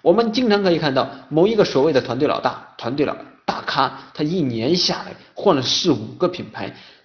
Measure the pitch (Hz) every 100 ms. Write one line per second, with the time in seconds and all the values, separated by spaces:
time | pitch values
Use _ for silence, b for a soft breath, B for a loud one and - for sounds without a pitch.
0 | - 202 226 226 247 202 190 160 151 131
1 | - B B 151 196 220 180 139 151 135
2 | - 123 143 76 123 113 - - 120 143
3 | 127 - - - - - - 143 131 -
4 | - - 151 185 135 113 123 175 - -
5 | - - B - 208 143 120 - 180 120
6 | 110 - 175 - - - 101 B B B